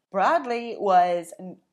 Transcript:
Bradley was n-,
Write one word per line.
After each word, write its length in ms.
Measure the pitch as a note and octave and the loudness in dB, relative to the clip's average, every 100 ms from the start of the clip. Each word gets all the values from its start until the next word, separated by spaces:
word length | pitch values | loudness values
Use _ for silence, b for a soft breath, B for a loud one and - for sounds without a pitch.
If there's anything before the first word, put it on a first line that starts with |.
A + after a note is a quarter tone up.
| _ | _
Bradley 680 | F#3+ G#3+ E4 B3+ A#3 A#3 - | 0 2 2 0 -6 -6 -4
was 560 | G3+ F3+ F3+ F3 E3+ - | 2 4 4 0 -4 -14
n-, 180 | F#3 - _ | -16 -18 _